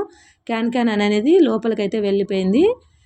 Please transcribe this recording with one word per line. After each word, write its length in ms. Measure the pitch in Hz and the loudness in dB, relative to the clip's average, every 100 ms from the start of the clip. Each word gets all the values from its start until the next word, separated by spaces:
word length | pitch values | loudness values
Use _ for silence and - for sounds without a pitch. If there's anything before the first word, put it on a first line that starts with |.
| 403 - _ _ - | -2 -10 _ _ -8
క్యాన్ 220 | 226 233 | -4 -2
క్యాన్ 200 | 247 233 | -2 -2
అనేది 400 | 208 208 208 233 370 | 0 0 0 2 4
లోపలికైతే 600 | 277 220 226 220 202 220 | 4 2 -2 -4 -4 -2
వెళ్ళిపోయింది. 640 | 202 196 196 196 185 214 381 494 _ _ | -2 -2 -2 -2 0 2 2 0 _ _